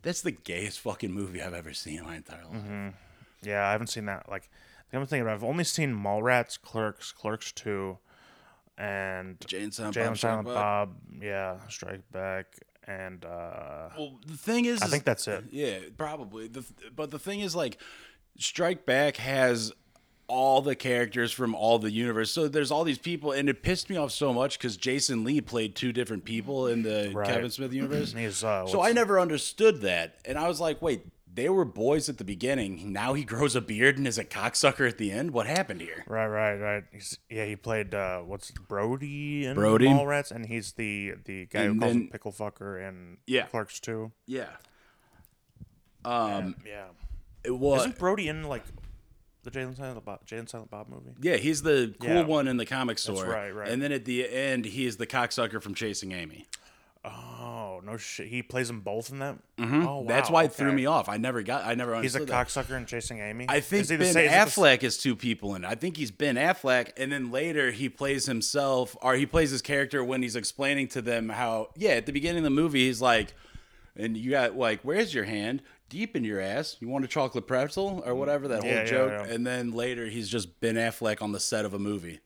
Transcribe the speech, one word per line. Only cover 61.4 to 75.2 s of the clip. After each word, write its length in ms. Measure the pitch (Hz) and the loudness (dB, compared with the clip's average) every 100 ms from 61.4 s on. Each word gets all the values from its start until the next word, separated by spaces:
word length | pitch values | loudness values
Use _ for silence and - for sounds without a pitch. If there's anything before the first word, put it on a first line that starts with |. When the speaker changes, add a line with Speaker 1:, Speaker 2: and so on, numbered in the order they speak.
Speaker 1:
got, 200 | 104 131 | -2 -2
I 120 | 104 120 | 0 -2
never 260 | 120 113 | 0 0
Speaker 2:
He's 140 | 127 131 | 0 -2
a 60 | |
Speaker 1:
understood 60 | 139 | 0
that. 180 | 123 - | 0 2
Speaker 2:
cocksucker 280 | 139 127 131 | -2 -2 -6
in 120 | 117 | -4
Chasing 320 | 120 - 113 | -6 -6 -6
Amy? 260 | 104 113 127 | -6 -4 2
Speaker 1:
I 120 | 143 | 2
think 240 | - 202 | 4 0
Speaker 2:
Is 60 | 156 | 2
he 60 | 160 | 4
the 80 | 185 | 6
Speaker 1:
Ben 80 | |
Speaker 2:
same, 120 | 165 151 | 6 8
is 60 | |
it 20 | |
the 40 | 175 | 8
s- 140 | 214 202 | 6 8
Speaker 1:
Affleck 240 | 156 127 | 8 8
is 140 | 127 - | 4 2
two 180 | 135 110 | 0 2
people 380 | 120 110 101 | 0 0 -2
in 100 | 95 | -4
it. 40 | 90 | -4
I 80 | 110 | -4
think 220 | 180 156 | -4 -4
he's 120 | 123 | -8
Ben 260 | 92 147 123 | 0 2 4
Affleck, 560 | 156 185 135 127 113 - | 4 4 4 4 2 -4
and 140 | 135 | -2
then 180 | 143 123 | -2 -2
later 400 | 127 165 151 127 | -2 0 2 2
he 180 | 107 131 | 2 -4
plays 360 | - 139 139 139 | -2 0 0 0
himself, 720 | 113 - 143 139 131 123 - | 0 0 2 2 2 0 0
or 100 | 127 | 2
he 140 | 127 139 | 4 4
plays 240 | 160 151 | 4 4
his 100 | 131 | 2
character 420 | - 143 139 143 | 0 0 2 0
when 200 | 123 131 | 0 0
he's 120 | 123 117 | 0 -2
explaining 520 | 110 - 139 139 127 | -4 -2 0 2 0
to 120 | 131 | -2
them 260 | 117 117 110 | 0 0 -2
how, 400 | 107 120 113 110 - | -2 0 0 -4 0
yeah, 160 | 202 | 4
at 160 | 123 190 | 4 2
the 40 | |
beginning 280 | 139 160 170 | -2 0 2
of 40 | 156 | 4
the 40 | |
movie, 380 | 135 165 139 127 | 4 4 6 4
he's 140 | 117 | 4
like, 340 | 127 117 107 - - - - - - - | 6 6 4 -8 -20 -20 -20 -20 -20 -6
and 220 | 110 110 | -4 -2
you 140 | 123 | 2
got, 260 | 139 120 113 | 2 2 2
like, 240 | 117 107 | 0 0
"Where's 320 | 127 185 220 | 0 0 2
your 100 | 139 | 0